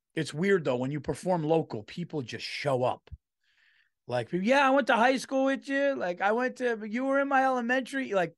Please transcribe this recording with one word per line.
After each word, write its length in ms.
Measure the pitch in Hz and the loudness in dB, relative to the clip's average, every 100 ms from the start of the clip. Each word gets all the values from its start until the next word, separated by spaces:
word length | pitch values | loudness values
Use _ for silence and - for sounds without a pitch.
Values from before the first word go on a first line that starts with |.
| _ | _
It's 200 | - 147 | -6 -6
weird, 320 | 143 196 196 147 | -2 2 2 2
though. 100 | 127 | -2
When 160 | 131 | -2
you 80 | 147 | -4
perform 460 | 135 139 180 175 151 | -6 -4 -2 0 2
local, 380 | 160 156 117 | 0 0 -8
people 380 | 101 - 170 156 | -10 -10 -8 -8
just 240 | 117 110 - | -8 -10 -10
show 380 | - 143 131 | -6 -2 0
up. 260 | 123 - - - _ _ _ _ _ _ _ _ - | 0 -2 -10 -20 _ _ _ _ _ _ _ _ -6
Like, 200 | 123 117 | -4 -2
"Yeah, 340 | 175 202 269 269 | -2 2 4 6
I 40 | |
went 160 | 269 240 | 4 4
to 100 | 233 | 4
high 180 | 247 262 | 4 2
school 300 | - 269 269 | 0 0 2
with 240 | 269 269 | 0 -2
you. 260 | 277 277 269 | 0 0 0
Like, 240 | 180 180 | -4 0
I 140 | 196 | 0
went 240 | 226 254 214 | 2 -2 -2
to, 280 | 247 226 214 | -4 -4 -4
you 200 | 233 269 | -4 0
were 160 | 277 | 0
in 80 | 277 | 2
my 160 | 269 262 | 2 2
elementary." 680 | 254 233 254 254 269 254 | 2 0 0 -2 -6 0
Like, 240 | 196 165 | 0 0